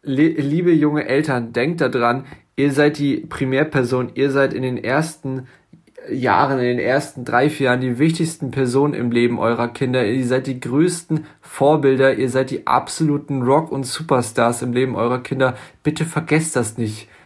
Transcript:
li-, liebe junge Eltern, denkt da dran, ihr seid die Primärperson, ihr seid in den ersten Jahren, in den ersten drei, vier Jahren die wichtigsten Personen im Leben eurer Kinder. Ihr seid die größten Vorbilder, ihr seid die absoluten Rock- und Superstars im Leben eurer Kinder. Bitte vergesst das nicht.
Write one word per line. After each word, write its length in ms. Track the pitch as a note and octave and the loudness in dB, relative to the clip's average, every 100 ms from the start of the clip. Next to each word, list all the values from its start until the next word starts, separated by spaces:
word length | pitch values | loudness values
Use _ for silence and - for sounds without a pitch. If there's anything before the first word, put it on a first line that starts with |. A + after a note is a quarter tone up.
li-, 340 | C#3+ C3+ D#3+ D#3+ | -4 2 2 2
liebe 320 | C#3+ D#3+ F3 | -2 0 2
junge 340 | D#3+ D3 D3+ - | 4 2 0 0
Eltern, 460 | C3+ D3 B2 A#2 | 0 0 -2 -2
denkt 260 | A#2 C#3 F3 | -2 -2 0
da 80 | C3 | 0
dran, 380 | B2+ A#2 B2+ B2+ - _ - | 2 0 0 -6 -20 _ -2
ihr 160 | C#3+ | 0
seid 240 | C3+ D3 D3 | 4 2 2
die 200 | C#3+ B2 | -2 -2
Primärperson, 960 | - - C3 C3 D#3 C3+ A#2+ B2+ B2 - | -6 -6 0 0 0 0 0 0 -2 -2
ihr 140 | C#3 | 0
seid 240 | C3+ C3+ | 2 0
in 100 | - | 0
den 140 | C3 B2 | -4 -4
ersten 680 | - C#3 E3 - C#3 C3 C3 - _ - _ - - | 0 0 -2 -6 -8 -8 -10 -20 _ -20 _ -20 -8
Jahren, 480 | - A#2+ F#2+ C3+ C3 | -2 2 2 2 2
in 60 | B2 | 0
den 140 | B2 | 0
ersten 440 | A2+ C3+ - - | 0 0 -2 -10
drei, 260 | A#2+ A#2+ D3 | -2 2 2
vier 180 | D3+ C3 | 2 0
Jahren 120 | B2 | 0
die 180 | B2+ A#2+ | 0 2
wichtigsten 540 | D#3+ E3 E3 - C3+ | 2 2 -4 -4 -6
Personen 420 | C3+ B2+ C3 D3 | -2 0 2 2
im 180 | - B2 | 0 0
Leben 280 | A#2+ A#2+ A#2+ | 2 2 2
eurer 300 | A2+ A#2 A#2 | 0 0 -2
Kinder. 340 | - B2+ B2+ G#2 | -2 0 0 0
Ihr 220 | C3 B2 | 0 0
seid 180 | C3 C3 | 0 -2
die 120 | B2+ | -8
größten 640 | A#2 C3+ F3+ E3+ - D#3 - - | -2 2 2 0 -4 -6 -6 -18
Vorbilder, 760 | - - C#3 D3+ C#3 C3 C3+ G#2+ | -18 2 4 4 4 4 4 2
ihr 140 | B2+ | 0
seid 200 | B2+ C3 | 0 -2
die 180 | C3+ - | -4 0
absoluten 760 | C3 - - D#3+ C#3+ - C#3 | 0 0 -2 0 0 -2 -2
Rock- 280 | B2 C#3+ D#3+ | 2 2 2
und 140 | C3+ C3 | -6 -6
Superstars 800 | - D#3+ C3 A2+ - A#2 A#2+ | -8 -2 0 0 0 0 0
im 100 | B2 | -2
Leben 220 | A#2+ C3 A2+ | 0 0 0
eurer 260 | A#2 B2 | -2 -2
Kinder. 320 | B2 C3 C3 B2 - _ | -4 0 0 -2 -14 _
Bitte 200 | D#3 D#3 | -4 -2
vergesst 540 | D#3+ D3+ D#3+ D#3 D#3+ C3 | -4 -4 0 0 0 -2
das 200 | A2+ A2 | -2 -4
nicht. 300 | A2 G#2+ - - | -6 -6 -16 -20